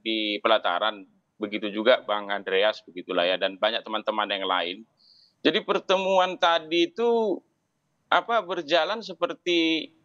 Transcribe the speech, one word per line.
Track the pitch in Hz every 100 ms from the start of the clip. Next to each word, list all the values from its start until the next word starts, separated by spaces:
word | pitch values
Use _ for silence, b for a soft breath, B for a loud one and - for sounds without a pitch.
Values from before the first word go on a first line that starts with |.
| 113
di | 110 107 104
pelataran, | 113 107 98 87 107 104 95 _ _ -
begitu | 104 104 104
juga | 101 110 127 -
Bang | 104 101
Andreas, | 101 98 95 104 - -
begitulah | 90 87 90 87
ya, | 92
dan | 95 95
banyak | 110 113
teman-teman | 107 107 107 107 104
yang | 98 95
lain. | 92 87 98 113 _ b b b b
Jadi | - 185 190
pertemuan | 190 - 190 190 190 185 180
tadi | 175 170 160 170 170
itu, | - 233 233 220 165 _ _ _ _ _ _ -
apa, | 170 175 233 175
berjalan | 180 147 170 160 226
seperti, | 190 180 170 160 180 170 165 160 - _